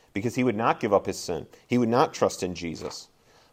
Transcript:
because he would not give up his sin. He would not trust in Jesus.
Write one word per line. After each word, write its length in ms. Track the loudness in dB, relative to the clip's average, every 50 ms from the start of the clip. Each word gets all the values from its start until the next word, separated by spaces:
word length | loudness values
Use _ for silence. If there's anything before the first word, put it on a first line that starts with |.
| _ _
because 220 | -6 -4 -2 -2 0
he 100 | 0 2
would 120 | 2 2
not 220 | 2 2 0 0 0
give 140 | 2 2
up 140 | 4 4 2
his 120 | 0 -4 -6
sin. 280 | -6 -6 -6 -6 -8 -10 -16 -20 _
He 120 | 0 2 2
would 100 | 4 4
not 240 | 4 4 2 2 2
trust 280 | 2 0 0 2 -2
in 120 | -4 -6 -6
Jesus. 540 | -6 -8 -8 -8 -8 -10 -10 -10 -12 -14 -18 _ _ _ _ _ _ _ _